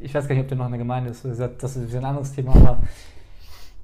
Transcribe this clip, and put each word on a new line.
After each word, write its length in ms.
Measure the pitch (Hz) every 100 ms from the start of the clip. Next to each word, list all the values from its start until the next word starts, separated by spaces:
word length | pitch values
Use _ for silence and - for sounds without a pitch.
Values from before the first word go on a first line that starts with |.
Ich 120 | 147
weiß 140 | 147 139
gar 60 |
nicht, 80 | 135
ob 60 | 135
der 100 | 131
noch 80 | 123
in 60 |
der 60 | 123
Gemeinde 320 | 120 127 123
ist. 140 | 113
Das 140 | 131 117
ist, 240 | 123 -
das 140 | 131 131
ist 180 | 117
ein 100 | 127
anderes 280 | 131 143 139
Thema, 200 | - 131 135
aber 220 | - - - - - - - - - - - -